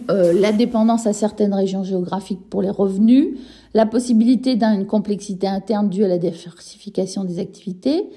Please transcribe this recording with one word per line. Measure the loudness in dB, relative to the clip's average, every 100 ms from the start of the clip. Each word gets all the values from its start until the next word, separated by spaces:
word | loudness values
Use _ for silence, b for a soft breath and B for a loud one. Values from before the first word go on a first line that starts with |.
| -2
euh, | 2 4
la | 4 2
dépendance | 2 2 2 2 2 0
à |
certaines | -2 -2 0 0
régions | 0 -2 -2
géographiques | -4 -4 -4 -6 -8 -10 -6
pour | -4
les | -4
revenus, | -2 -2 2 4 4 2 B B B B
la | 0 2
possibilité | 0 2 2 4 2 2
d'une | 0 2 0
complexité | 0 -2 -2 -6 -6 -4 -4
interne | -4 -2 -2 0
due | 0
à | 0
la | 0
diversification | -2 -6 -16 -20 -20 -20 -8 -6 -4 -4
des | -6 -6
activités, | -8 -10 -12 -6 -2 -2 -4